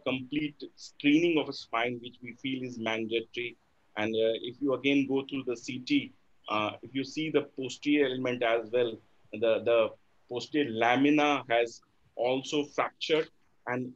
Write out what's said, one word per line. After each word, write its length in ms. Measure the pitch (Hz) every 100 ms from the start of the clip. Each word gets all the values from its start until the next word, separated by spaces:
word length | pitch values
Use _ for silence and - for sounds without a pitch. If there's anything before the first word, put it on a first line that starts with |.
complete 600 | 131 131 127 147 151 - - -
screening 640 | - - 143 151 170 156
of 100 | 131
a 60 |
spine, 460 | 139 - 117 120 120
which 140 | 123 123
we 100 | 123 117
feel 220 | 135 131
is 160 | 127 117
mandatory. 760 | 110 113 110 117 113 - 120 - _ _ _ 107
And, 180 | 107 110
uh, 180 | 113 113
if 140 | 123 120
you 120 | 139
again 320 | 127 139 143 127
go 160 | 135 135
through 140 | 139 123
the 100 | 117
C 220 | - 127
T, 340 | 127 143 113 - _ _ -
uh, 220 | 107 107 -
if 140 | 117 135
you 80 |
see 260 | 131 - 156
the 140 | 143 147 -
posterior 520 | 127 - 147 147 135
element 340 | 127 127 123
as 300 | 117 117 110
well, 260 | 123 117 110 _ _ _
the, 300 | 104 113 107
the 260 | 110 117 107 - _ _ -
posterior 440 | 123 - 151 127
lamina 720 | 110 117 127 143 151 147 139 127
has 320 | 117 117 - _ _ _ -
also 480 | 120 131 131 151
fractured. 680 | 143 - 120 - - 156 156 _ _ _ -
And 260 | 123 127